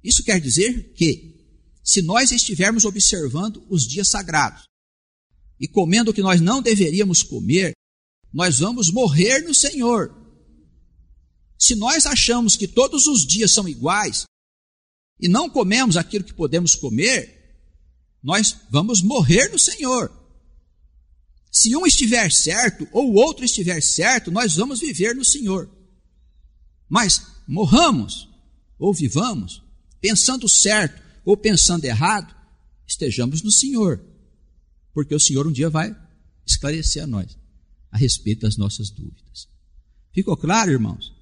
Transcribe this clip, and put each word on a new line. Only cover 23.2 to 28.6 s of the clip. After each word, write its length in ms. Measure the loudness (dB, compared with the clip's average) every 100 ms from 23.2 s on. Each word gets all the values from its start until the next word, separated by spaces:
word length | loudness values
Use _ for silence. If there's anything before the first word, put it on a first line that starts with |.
| 4 2
estiver 360 | -4 -2 -4 -2
certo, 500 | -2 0 0 0 -2
nós 240 | -2 0
vamos 260 | 0 -2 -4
viver 360 | -6 -2 -4 0
no 80 |
Senhor. 440 | 0 0 -2 -6 -8 -20 _ _ _ _ _ _ -20 _ -20 _ _
Mas 380 | 0 2 -2 -4 -20 -8
morramos 800 | -2 4 6 6 2 -4 -12 -16 _ _ _